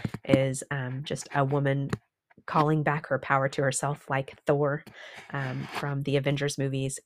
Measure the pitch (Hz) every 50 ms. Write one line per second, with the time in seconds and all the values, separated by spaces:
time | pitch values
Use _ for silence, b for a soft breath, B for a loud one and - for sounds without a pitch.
0 | B B B B B - 135 135 135 135 131 135 - - 147 139 131 127 131 131
1 | 151 - - - - - - 143 139 135 143 143 139 139 135 139 139 147 - -
2 | _ _ _ _ _ _ _ - - - - 170 151 151 156 156 147 160 147 156
3 | - - 139 131 - - 139 135 135 135 - - 143 135 127 - - 139 147 -
4 | - - 139 135 135 - - - - - 147 143 151 143 143 151 - B B B
5 | B B B B B B - 139 135 131 127 135 139 139 - - - 143 143 139
6 | 139 143 135 143 135 143 143 143 143 147 - - 135 135 131 135 135 135 131 -
7 | -